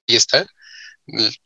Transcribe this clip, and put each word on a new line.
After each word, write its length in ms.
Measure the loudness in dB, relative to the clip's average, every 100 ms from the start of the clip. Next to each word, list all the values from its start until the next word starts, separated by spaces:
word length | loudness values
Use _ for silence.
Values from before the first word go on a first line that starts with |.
| 0
ahí 80 | 2
está. 300 | 2 0 0 _ -20 -20 -20 -20 -8
L-, 240 | -2 -2 -4